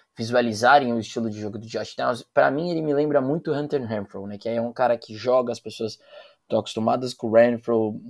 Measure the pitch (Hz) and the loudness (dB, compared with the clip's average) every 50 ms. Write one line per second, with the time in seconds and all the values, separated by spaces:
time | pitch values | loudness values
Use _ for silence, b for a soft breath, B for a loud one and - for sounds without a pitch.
0 | b b _ - 117 113 120 123 120 117 107 104 120 120 143 147 135 120 117 113 | b b _ -10 -4 0 0 0 2 0 0 2 4 6 6 6 4 2 -2 -2
1 | 101 - - 123 113 113 104 107 107 104 101 104 107 110 113 110 110 - - - | -4 -4 -6 -4 -4 -4 -4 -6 -8 -8 -8 -10 -10 -8 -8 -8 -8 -8 -6 -4
2 | 131 123 123 - - _ - - 143 131 135 147 170 180 170 160 156 151 143 143 | -2 -2 -2 -4 -6 _ 2 4 4 4 2 0 -2 -2 -2 -2 -2 0 0 2
3 | 151 151 143 143 131 131 147 170 - 165 143 143 147 147 151 143 123 110 113 107 | 2 2 2 2 2 2 -2 -2 -2 -2 -2 -2 -2 -2 -2 -4 -2 -2 -4 -4
4 | 98 - - 98 98 101 104 101 - 113 117 117 117 120 117 - 127 120 120 117 | -6 -6 -10 -12 -10 -10 -10 -8 -6 -4 -2 -2 -4 -4 -2 0 2 2 2 0
5 | - - 110 107 104 127 123 127 123 120 113 - - 113 - - 117 107 - - | -4 -10 -12 -6 0 2 2 2 2 0 -4 -8 -10 -12 -10 -8 -8 -8 -8 -10
6 | B B B B B B B B B - 110 110 104 - - 110 110 117 123 127 | B B B B B B B B B -2 0 0 0 -2 -4 -2 0 0 0 0
7 | 127 123 - - - 110 107 113 120 120 120 113 - 120 117 110 110 107 110 117 | -2 -6 -8 -6 -2 4 6 6 6 6 4 0 -2 0 0 2 2 0 -4 -6
8 | 110 117 | -12 -6